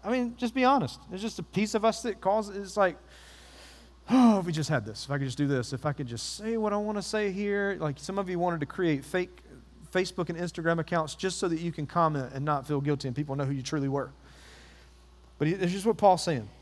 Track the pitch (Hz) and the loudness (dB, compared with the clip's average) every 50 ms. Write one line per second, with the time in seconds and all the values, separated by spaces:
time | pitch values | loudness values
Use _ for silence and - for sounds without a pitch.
0 | - 202 240 254 247 240 233 - 247 233 220 262 254 247 277 269 180 123 - - | -2 0 0 0 0 -2 -4 -4 -4 -2 0 4 4 6 6 4 2 0 -4 -10
1 | - - - 190 208 226 - - 175 - - 185 214 208 - 220 202 226 214 - | -14 -12 -10 -6 -6 -6 -6 -6 -10 -4 0 0 0 2 0 2 2 2 2 2
2 | - 240 196 - - 190 202 220 214 208 196 202 202 190 - 208 196 185 151 - | -4 -6 -6 -2 0 2 2 2 0 -2 -8 -10 -10 -6 0 2 2 2 2 -4
3 | - - - - - - - - - - - - - - - - - - - - | -16 -20 -20 -20 -20 -20 -20 -20 -20 -20 -20 -20 -20 -20 -20 -20 -20 -20 -20 -20
4 | - - 233 262 247 233 214 196 180 175 165 156 151 143 156 127 104 107 107 - | -2 4 6 8 10 10 8 6 4 0 -2 -2 0 0 0 -2 -2 -4 -10 -12
5 | - - 139 143 139 131 120 - 147 139 139 127 120 - - 123 - 151 139 - | -6 -4 -2 -2 -2 -2 0 0 0 2 2 0 0 -2 -6 -4 -4 -4 -4 -4
6 | 147 120 117 113 - - - - 208 220 226 226 214 214 208 208 208 214 214 208 | -6 -8 -8 -8 -8 -8 -8 -8 -6 -4 -2 0 0 0 0 -2 -2 -4 -4 -6
7 | 190 - - 214 214 202 185 196 208 202 202 202 202 202 196 - 160 151 139 - | -6 -2 -2 0 0 0 -2 -2 -2 0 0 0 0 0 -2 -2 -2 -4 -4 -4
8 | - - 190 196 202 180 180 175 175 180 170 160 147 - - - 185 165 151 135 | -8 -4 -4 -4 -2 -2 -2 0 0 0 0 -2 -4 -6 -4 0 2 2 2 0
9 | 135 - - 185 180 180 - - - - 147 135 - - - - - - - 185 | -2 -2 -2 -2 -2 -4 -8 -20 -20 -20 -20 -20 -20 -20 -20 -20 -20 -4 -2 -2
10 | 190 185 - - 175 151 175 165 175 175 - - 160 165 170 165 156 - 180 170 | -2 0 -2 -4 -4 -4 -4 -4 -6 -6 -6 -2 0 2 2 2 0 0 0 0
11 | 156 147 - - - 190 175 - - 180 165 160 170 170 156 - 151 131 - 175 | 0 -2 -4 -4 -4 -4 -2 0 0 0 0 0 -2 -4 -4 -4 -6 -2 2 4
12 | 170 160 156 143 131 120 127 135 139 151 151 139 123 143 151 139 139 147 147 139 | 4 4 4 0 -4 -4 -6 -4 -2 0 0 -2 0 -2 -2 0 2 0 0 0
13 | - 135 120 139 156 151 135 139 143 131 143 135 123 - - 147 139 139 135 139 | -2 -6 -4 -4 -4 -4 -2 -2 -2 -2 -2 -4 -4 -2 -2 0 0 0 0 -2
14 | 127 127 - - - - - - - - - - - - - - - - - - | -4 -4 -10 -18 -20 -20 -20 -20 -20 -20 -20 -20 -20 -20 -20 -20 -20 -20 -20 -20
15 | - - - - - - - - 147 151 180 196 185 175 180 202 190 226 214 - | -20 -20 -20 -20 -20 -20 -6 -2 0 0 0 0 0 0 0 0 0 0 0 6
16 | 208 202 185 165 - - 160 127 104 101 - - | 6 6 6 6 2 0 -2 -2 -2 -6 -14 -20